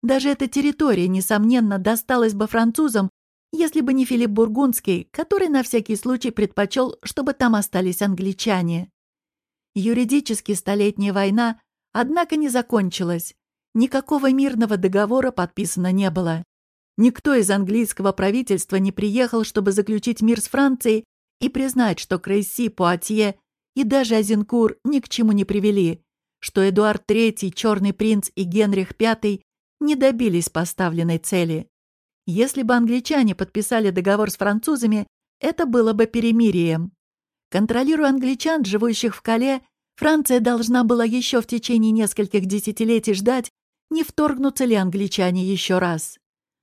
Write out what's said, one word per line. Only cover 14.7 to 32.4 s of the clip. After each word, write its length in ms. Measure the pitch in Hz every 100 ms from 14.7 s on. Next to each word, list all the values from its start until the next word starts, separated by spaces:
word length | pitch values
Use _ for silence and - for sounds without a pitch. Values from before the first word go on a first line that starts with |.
| 208
договора 540 | 185 196 208 254 254
подписано 600 | 254 180 - 185 - 180
не 180 | 185 196
было. 320 | 170 175 165 175 _ _ _ _ -
Никто 360 | 233 247 -
из 160 | 269 196
английского 640 | 202 190 220 220 - 196
правительства 640 | 190 190 220 254 190 - 190
не 160 | 196
приехал, 500 | 190 208 208 254 226
чтобы 300 | 214 - 202
заключить 480 | 196 208 214 240 226
мир 180 | 220 233
с 80 | -
Францией 560 | 269 277 262 240 220 - _ _ _
и 80 | 240
признать, 500 | 254 269 247 233 180
что 200 | - 180
Кресси, 500 | - 196 202 - 233
Пуатье 680 | - 175 175 - 214 208 196 _ _ _ -
и 80 |
даже 320 | 247 269 240 220
Азенкур 640 | 202 214 208 240 226 - 240
ни 140 | 285
к 80 | -
чему 240 | - 220
не 100 | 202
привели, 580 | 190 202 202 202 170 165 _ _ _ _
что 280 | - - 196
Эдуард 360 | 196 214 208 _
Третий, 460 | 214 226 220 190
Чёрный 400 | - 226 208 202
принц 380 | 196 214 214 - -
и 80 |
Генрих 520 | 185 185 208 196 185 -
Пятый 460 | 226 220 214 196 _ _ _ _
не 140 | 294 294
добились 520 | 262 233 240 170 165
поставленной 680 | - 170 - 180 165 170 165
цели. 500 | - 190 170 160 - _ _ _ _ _ -
Если 360 | 180